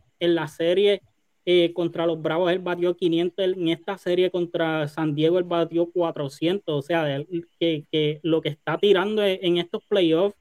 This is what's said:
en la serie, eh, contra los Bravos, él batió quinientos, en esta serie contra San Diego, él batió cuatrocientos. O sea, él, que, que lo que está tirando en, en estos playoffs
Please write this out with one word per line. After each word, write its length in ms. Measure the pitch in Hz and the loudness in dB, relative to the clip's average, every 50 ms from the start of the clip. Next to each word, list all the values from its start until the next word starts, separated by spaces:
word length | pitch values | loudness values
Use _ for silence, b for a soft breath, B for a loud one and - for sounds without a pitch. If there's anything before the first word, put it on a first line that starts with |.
| _ _ _ - | _ _ _ -2
en 160 | 170 170 170 | 0 0 0
la 140 | 165 156 151 | 0 -2 -6
serie, 540 | - - 165 170 180 196 202 202 202 190 - _ _ _ _ _ _ _ - | -6 -2 0 0 2 2 2 2 2 0 -4 _ _ _ _ _ _ _ 0
eh, 280 | 175 175 175 170 170 170 | 2 4 4 4 2 0
contra 320 | - 170 165 - 170 165 | -2 -4 -4 -2 -2 -2
los 140 | 170 165 160 | -2 -2 -2
Bravos, 300 | 156 156 156 170 185 170 | -2 -2 0 0 0 0
él 80 | 175 190 | 0 0
batió 380 | 180 180 175 175 175 180 175 | -2 -4 -4 -2 -2 -2 0
quinientos, 480 | - 190 170 165 165 175 175 - - 190 | 0 0 0 2 0 0 -2 -2 -2 -2
en 240 | 185 185 190 170 165 | -2 0 0 0 -2
esta 300 | 165 160 - - 196 180 | -2 -2 -4 -8 -8 -6
serie 320 | - 180 175 180 180 180 | -4 -2 0 2 2 0
contra 580 | - 180 175 170 - 165 165 160 160 156 151 147 | 0 -2 -4 -4 -2 -2 -2 0 0 -2 -2 -4
San 260 | - - 160 156 147 | -4 -2 -2 -2 0
Diego, 240 | 143 156 160 175 180 | 2 2 2 2 2
él 60 | 175 | 0
batió 480 | 175 175 170 165 165 165 170 170 170 | 0 0 0 0 0 0 -2 -2 0
cuatrocientos. 840 | - 180 170 165 147 - 147 139 - - 160 165 190 202 - - 151 | 0 -2 -2 -2 -2 -4 -6 -8 -6 -4 -2 -2 -2 -2 -4 -4 -4
O 80 | 143 | -4
sea, 320 | 139 - 170 165 156 147 139 | -2 -2 0 0 0 0 -2
él, 320 | 139 151 - 185 170 - - _ - | -4 -6 -6 -8 -8 -8 -10 _ -2
que, 240 | 170 170 160 147 151 _ | -2 0 0 -2 -4 _
que 260 | - 156 151 151 151 151 - | -2 0 0 0 -2 -2 -2
lo 160 | 160 160 160 | 0 0 0
que 80 | - 147 | 0 -4
está 300 | 147 - _ 151 160 160 | -8 -6 _ -6 -2 2
tirando 440 | 202 208 196 175 185 208 214 214 | 4 4 4 4 2 0 0 0
en, 160 | 208 196 185 185 | 0 0 0 0
en 160 | 190 175 175 170 | 0 0 0 0
estos 260 | 170 - - 214 - | -2 -4 -8 -10 -4
playoffs 520 | - 208 202 175 160 160 160 196 202 - _ | 0 0 2 4 4 4 2 2 0 -2 _